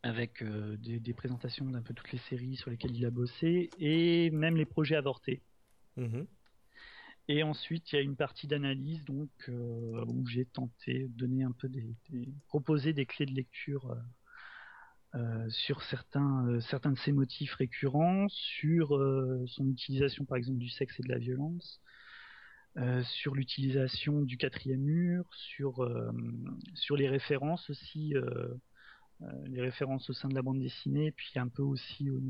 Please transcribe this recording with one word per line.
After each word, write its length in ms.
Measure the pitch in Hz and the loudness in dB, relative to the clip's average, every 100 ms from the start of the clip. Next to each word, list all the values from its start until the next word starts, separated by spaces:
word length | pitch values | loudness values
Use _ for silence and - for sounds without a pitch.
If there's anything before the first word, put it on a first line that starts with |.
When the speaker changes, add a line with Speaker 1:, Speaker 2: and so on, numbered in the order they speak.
Speaker 1:
avec, 380 | 120 113 120 - | -2 -2 -4 -4
euh, 340 | 110 107 107 107 | -6 -4 -4 -6
des, 220 | 117 117 | -4 -4
des 140 | 117 | -4
présentations 520 | 120 127 123 127 - 131 | -4 -4 -6 -6 -4 -4
d'un 160 | 123 | -4
peu 120 | 117 | -6
toutes 180 | 117 - | -12 -8
les 60 | 127 | -8
séries 380 | - 127 123 131 | -6 -6 -4 -6
sur 120 | - | -6
lesquelles 260 | 117 123 120 | -4 -4 0
il 100 | 120 | 0
a 40 | |
bossé, 580 | 123 123 - 160 175 170 - | 2 -2 2 4 4 2 0
et 500 | 151 160 170 170 170 | 2 6 6 6 6
même 260 | 156 156 165 | 4 4 4
les 80 | 151 | 4
projets 300 | - 151 156 | 2 4 4
avortés. 440 | 139 131 - 127 _ _ _ - - - | 2 -2 -2 -4 _ _ _ -20 -16 -6
Speaker 2:
Mhm. 320 | 120 117 180 - _ _ _ - - - - - - | -4 -4 -6 -12 _ _ _ -20 -20 -20 -20 -16 0
Speaker 1:
Et 160 | 147 | 2
ensuite, 480 | 156 147 - 165 - | 2 0 -2 -4 0
il 40 | 143 | 0
y 40 | |
a 20 | |
une 140 | 139 139 | 2 0
partie 320 | 139 - 143 | -2 -2 -2
d'analyse, 560 | 147 143 135 135 160 139 | 0 0 -2 -2 -4 -4
donc, 240 | 135 147 _ - | -6 -6 _ -8
euh, 540 | 120 120 117 117 113 117 | -6 -4 -4 -4 -4 -2
où 180 | 123 127 | -2 0
j'ai 180 | 120 127 | 0 -2
tenté 580 | - 127 - - 127 | -2 -6 -6 -4 -2
de 140 | 131 117 | -2 -4
donner 260 | 127 131 | 0 2
un 80 | 131 | 0
peu 180 | 123 135 | -2 -4
des, 180 | 131 113 113 - | -4 -8 -10 -8
des, 180 | 131 123 143 - | -8 -6 -10 -2
proposer 440 | 151 143 151 139 | -2 4 4 4
des 140 | 151 135 | 2 0
clés 220 | - 143 | 0 0
de 60 | 131 | 0
lecture, 560 | 127 - - 139 127 | -4 -8 -4 -4 -4
euh, 40 | 120 117 - _ - - - - - - - _ 123 | -8 -8 -16 _ -20 -18 -18 -18 -20 -20 -20 _ -4
euh, 340 | 117 113 113 | -2 -2 -2
sur 320 | - - 139 | -2 -2 -2
certains, 640 | - 131 - 143 143 135 123 | -2 -6 -2 2 4 4 4
euh, 120 | 120 | 2
certains 320 | 117 139 151 | 2 0 2
de 60 | 131 | 2
ses 140 | - | 4
motifs 420 | 143 135 - 143 - | 4 4 0 -6 -2
récurrents, 720 | 127 - 139 135 170 190 202 | -2 2 2 4 6 6 2
sur, 680 | - - - 151 170 151 143 | 0 -4 0 4 4 6 6
euh, 480 | 139 135 131 127 123 | 6 4 2 0 -4
son 200 | - 135 | 2 2
utilisation, 580 | 131 - 135 139 - 143 | 2 0 2 2 2 0
par 120 | 127 | 0
exemple, 200 | 120 127 | 0 -2
du 120 | 120 | -2
sexe 300 | - 135 - | -2 -4 -4
et 40 | |
de 60 | 127 | -2
la 100 | 123 | -2
violence, 600 | 120 127 151 170 - - - - - - - - - - - - | 0 -2 -2 -4 -8 -20 -20 -20 -20 -20 -20 -20 -20 -20 -12 -2
euh, 260 | 123 127 | 0 2
sur 320 | 120 - 147 135 | 0 -2 -2 -2
l'utilisation 840 | 131 - 135 131 131 - - 147 | -2 0 2 4 2 0 2 2
du 140 | 139 123 | 2 0
quatrième 440 | 139 - 135 135 | -2 -2 -2 0
mur, 440 | 143 165 175 175 175 | 2 4 4 2 -2
sur, 500 | - - - 139 123 | -10 -12 -4 -4 0
euh, 280 | 123 120 113 117 117 117 - - - | -2 0 -2 -2 -4 -6 -8 -10 -12
sur 220 | - - 143 | -6 -2 2
les 140 | 139 | 4
références 600 | 135 - 143 143 170 - | 2 2 0 2 -2 -4
aussi, 460 | 143 - 156 151 139 | -10 -8 -6 0 0
euh, 320 | 123 123 120 123 _ - - - - - | 0 -2 -4 -6 _ -20 -20 -20 -20 -16
euh, 40 | - - 139 | -12 -10 -8
les 140 | 127 | -2
références 480 | 123 123 135 131 - | -2 0 -2 -2 -4
au 40 | |
sein 160 | 131 135 | -4 0
de 60 | 135 | 0
la 60 | |
bande 180 | 131 135 | 0 0
dessinée, 520 | 127 - - 139 156 | -2 -4 0 2 2
puis 200 | - - - | -2 -6 -2
un 120 | 123 | -2
peu 160 | - | 0
aussi 460 | 139 135 - - 139 | 0 0 -4 -4 -2
au, 80 | 131 131 | 0 -2